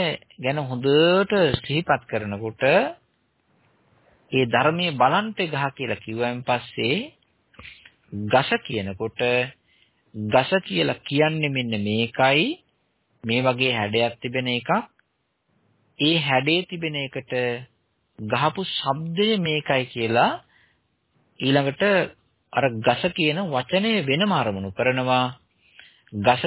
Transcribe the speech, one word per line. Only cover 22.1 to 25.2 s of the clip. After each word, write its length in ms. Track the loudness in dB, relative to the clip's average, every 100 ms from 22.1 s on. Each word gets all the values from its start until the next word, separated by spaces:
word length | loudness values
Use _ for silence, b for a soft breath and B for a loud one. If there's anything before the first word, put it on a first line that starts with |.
| -8 _ _ _
අර 120 | 0 0 0
ගස 260 | 0 0 0
කියන 260 | 0 0 0
වචනය 480 | -2 -4 -2 0 0 0
වෙනම 300 | 0 0 2
අරමුණු 380 | 2 0 -2 -6
කරනවා. 540 | 0 0 2 2 2